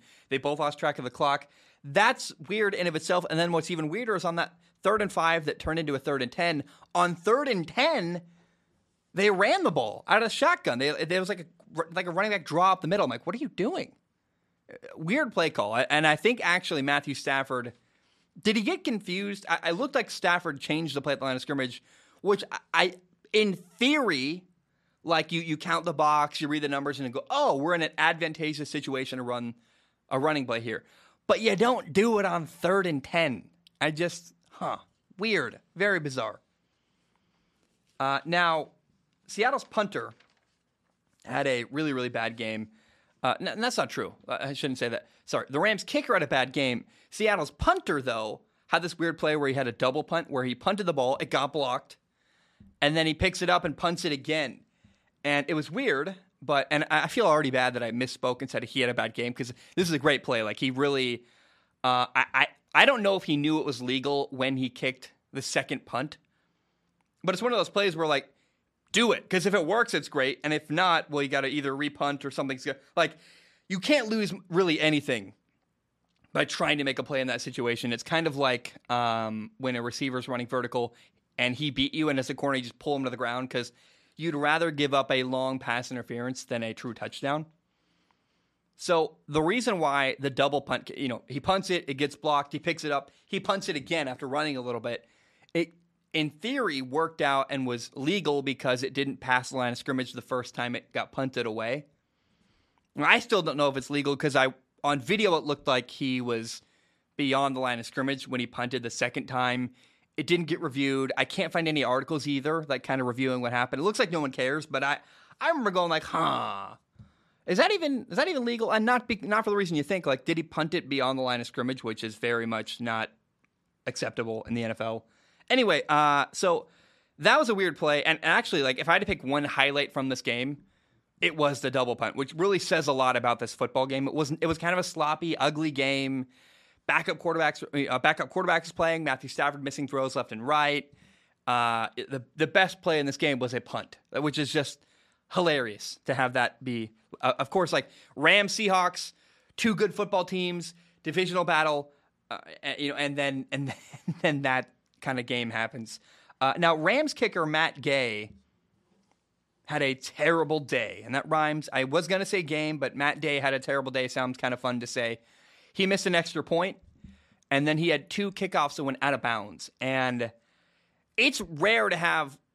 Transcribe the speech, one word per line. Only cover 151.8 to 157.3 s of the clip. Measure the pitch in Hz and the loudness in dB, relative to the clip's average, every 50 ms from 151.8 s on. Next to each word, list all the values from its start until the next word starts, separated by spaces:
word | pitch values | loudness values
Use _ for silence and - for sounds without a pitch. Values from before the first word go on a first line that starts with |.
| 143 - _ _ _ _ _ _ _ - | -2 -6 _ _ _ _ _ _ _ -12
uh, | 113 - - - 82 - - | -12 -12 -10 -16 -18 -8 -6
and, | 143 135 - | -6 -4 -2
you | 147 143 | -4 -4
know, | 139 | -2
and | - 147 143 143 143 | -2 -2 -2 0 0
then, | 143 139 135 135 131 - | -2 -2 -2 -4 -6 -6
and | - 135 143 131 | -4 -4 -4 -4
<laughs> | |
then, | - - - - - - - | -6 -10 -14 -20 -20 -14 -8
and | - 156 - | -8 -8 0
then | - 165 147 139 139 | 0 0 0 2 0
that | 131 127 127 120 - _ _ _ _ _ _ | 0 0 0 -2 -4 _ _ _ _ _ _
kind | - 143 131 123 | -6 -4 -4 -4
of | 117 | -2
game | 113 127 123 120 117 | -2 -2 -2 -2 -2
happens. | 113 113 113 110 - 123 113 107 - - _ _ _ _ _ _ - - | -2 -2 -4 -4 -4 -10 -12 -12 -14 -20 _ _ _ _ _ _ -6 0
Uh, | 131 135 - 170 | 0 0 2 4
now, | 170 165 165 | 6 6 6
Rams | 156 156 180 226 277 311 285 - | 6 4 4 4 4 2 0 0
kicker | - 254 208 | 0 0 0